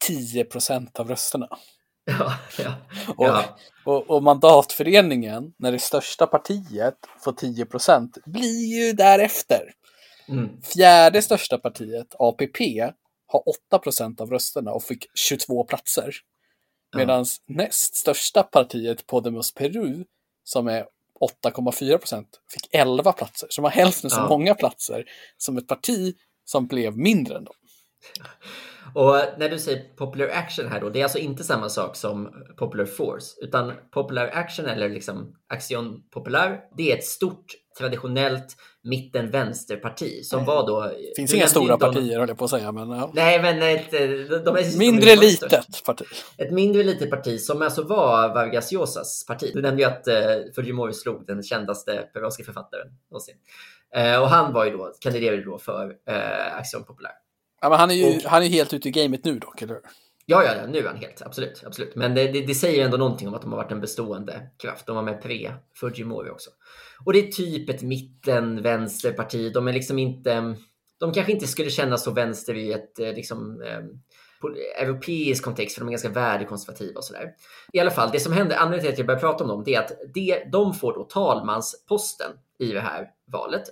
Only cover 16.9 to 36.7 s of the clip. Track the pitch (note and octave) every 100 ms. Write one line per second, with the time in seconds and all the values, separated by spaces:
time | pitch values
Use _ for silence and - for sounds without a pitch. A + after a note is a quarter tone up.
16.9 | C3+ B2+ B2+ B2 - - D#3 G#3+ - -
17.9 | - - - - G3+ - C#3+ B2 A#2+ A#2
18.9 | A2+ - B2+ A#2 A#2 - - C#3+ A3+ E3+
19.9 | D3+ F3+ _ _ _ - C3 A#2+ A2+ -
20.9 | _ _ - C3 - B2 - B2 - C3+
21.9 | E3+ - A2 - _ - - - D#3 B2+
22.9 | B2+ F3+ - - - - - C#3+ F#3 F#3
23.9 | F3+ C3+ A2+ G#2 D3 E3+ G#3 D#3 - -
24.9 | A2+ - - - - - B2+ - C3 -
25.9 | A3+ F#3 - _ _ - C#3+ B2 B2+ A2
26.9 | A2 F#3 G#3 C3 - - - _ _ _
27.9 | _ - - - - - - - - C3
28.9 | C#3+ C3+ C#3 - - D3+ - D3 C3 -
29.9 | - C3 C3 C#3 F3 E3+ - A#2 G#2 G#2
30.9 | A#2 C#3 C#3 D3+ C3+ E3 B2 G#2 G#2+ F#2
31.9 | - G#2+ G#2 G#2 - - - A#2+ G#2 G2+
32.9 | - C#3 - - - - B2+ B2 B2 -
33.9 | C#3+ B2+ B2 A#2+ E3+ E3+ - C#3+ G#2+ G2+
34.9 | G#2 - F#2+ - _ - C3 - A#2+ A#2
35.9 | A2 _ - A#2+ C#3+ F#3 G3 -